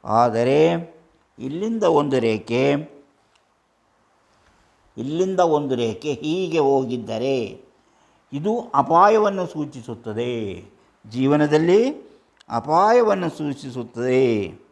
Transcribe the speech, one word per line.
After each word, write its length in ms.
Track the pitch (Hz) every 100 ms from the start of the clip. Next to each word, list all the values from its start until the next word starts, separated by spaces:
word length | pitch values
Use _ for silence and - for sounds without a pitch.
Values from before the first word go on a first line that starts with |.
| 107
ಆದರೆ 640 | 110 120 113 123 143 165 170 170 - _ _ _ -
ಇಲ್ಲಿಂದ 440 | 131 160 220 226
ಒಂದು 360 | 185 151 147 131
ರೇಖೆ, 800 | 117 107 - 117 139 143 156 - _ _ _ _ _ _ _ _ _ _ _ _ _ _ _ _ _ _ _ -
ಇಲ್ಲಿಂದ 420 | 127 160 190 185
ಒಂದು 360 | 170 147 143 123
ರೇಖೆ 380 | 117 107 147
ಹೀಗೆ 460 | 135 151 175 180 160
ಹೋಗಿದ್ದರೆ 800 | 139 135 123 123 107 113 131 131 107 - _ _ _ _ _ _ _
ಇದು 380 | 139 185 233 240 -
ಅಪಾಯವನ್ನು 720 | 139 165 202 220 208 196 175
ಸೂಚಿಸುತ್ತದೆ, 1160 | 151 147 131 113 113 113 107 123 117 104 87 95 _ _ _ 113
ಜೀವನದಲ್ಲಿ 1000 | 120 135 147 147 151 165 196 254 - - _ _ _ _
ಅಪಾಯವನ್ನು 800 | 117 135 165 208 247 220 196 170
ಸೂಚಿಸುತ್ತದೆ. 1160 | - 147 135 135 135 120 117 123 127 127 110 90 87 _